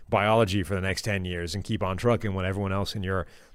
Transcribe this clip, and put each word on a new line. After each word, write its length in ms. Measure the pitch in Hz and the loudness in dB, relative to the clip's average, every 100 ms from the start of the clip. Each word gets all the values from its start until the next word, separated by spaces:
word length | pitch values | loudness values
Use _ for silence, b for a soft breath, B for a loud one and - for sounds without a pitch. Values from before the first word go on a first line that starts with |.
| b | b
biology 540 | 107 104 113 104 98 | 2 4 6 4 2
for 120 | 82 | -2
the 60 | 98 | -2
next 220 | 95 92 | -2 -2
ten 220 | 110 98 | -2 -4
years 300 | 92 87 85 | -4 -4 -4
and 100 | 98 | -6
keep 180 | 95 110 | -4 -2
on 140 | 92 92 | -2 0
trucking 380 | 120 113 107 | 2 2 0
when 100 | 95 | -2
everyone 280 | 92 95 98 | -2 0 -2
else 220 | 98 95 | -2 -2
in 80 | 104 | -4
your, 240 | 92 95 87 b b | -2 -2 -4 b b